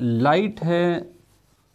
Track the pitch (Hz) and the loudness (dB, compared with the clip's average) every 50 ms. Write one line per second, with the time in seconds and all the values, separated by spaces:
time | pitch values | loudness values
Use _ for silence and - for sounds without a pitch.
0 | 123 117 117 113 127 143 156 185 214 202 208 - 160 165 170 170 175 175 175 175 | -2 -2 0 2 2 2 2 2 0 -2 -4 -4 -2 0 0 2 2 0 0 -2
1 | - - - - _ _ _ _ _ _ _ _ _ _ | -6 -10 -18 -20 _ _ _ _ _ _ _ _ _ _